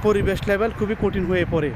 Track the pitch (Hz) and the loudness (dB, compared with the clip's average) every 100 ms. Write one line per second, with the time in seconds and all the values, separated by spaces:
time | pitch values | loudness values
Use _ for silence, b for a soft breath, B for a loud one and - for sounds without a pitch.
0 | 214 202 190 190 - 196 226 220 208 214 | 4 2 2 0 0 0 0 -2 -4 0
1 | 202 196 175 180 165 165 147 | -2 0 0 0 0 0 -2